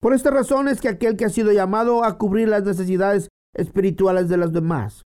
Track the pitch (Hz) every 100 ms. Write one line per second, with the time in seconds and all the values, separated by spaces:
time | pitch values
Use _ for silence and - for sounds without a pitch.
0 | 233 262 277 277 247 269 277 262 254 185
1 | 233 214 226 - 214 202 185 208 233 240
2 | 226 196 214 202 220 214 196 180 185 185
3 | 196 202 165 _ _ - 180 - 190 170
4 | 190 185 180 180 170 165 165 165 107 -
5 | -